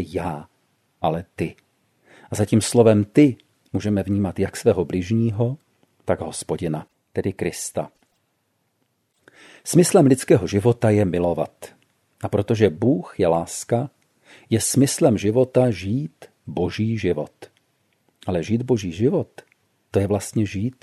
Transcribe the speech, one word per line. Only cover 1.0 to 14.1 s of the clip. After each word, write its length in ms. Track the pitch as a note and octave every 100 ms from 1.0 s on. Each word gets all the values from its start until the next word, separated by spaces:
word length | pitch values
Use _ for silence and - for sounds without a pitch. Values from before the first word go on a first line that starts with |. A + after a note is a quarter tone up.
ale 240 | G2 E2+ F2 -
ty. 200 | E2 - _ _ _ _ _ - -
A 40 | -
za 100 | G#2+
tím 160 | A2+
slovem 420 | - A#2+ A2+ G#2+
ty 340 | G2+ - D3 A#2 _ _ _
můžeme 300 | G2 G2+ G#2
vnímat 360 | F#2+ G2+ G2 F2
jak 180 | F#2+ -
svého 280 | A#2 F#2+ D#2
bližního, 720 | F2+ F2+ A2+ A#2 G#2 A#2+ C#3 _ _ _ _ -
tak 160 | F2+
Hospodina, 680 | D#2+ - - D#2+ E2+ D#2 - _ _
tedy 200 | - -
Krista. 580 | F#2+ F2 - - - D2+ _ _ _ _ _ _ _ _ _ _ _ _ _ _ _ - -
Smyslem 420 | - D#3+ F3 G3 C#3
lidského 420 | C3 - D3+ F#2
života 420 | G2+ A#2+ A#2 A2+
je 160 | G#2 G2
milovat. 600 | F2 F2 D#2+ D2+ _ - _ _ _ _ _
A 80 | G#2
protože 400 | G#2 G#2 A2 G#2+
Bůh 500 | D#2+ A2 E3 E3+ -
je 80 | F2+
láska, 640 | E2 F2 - - A#2 C#3 - _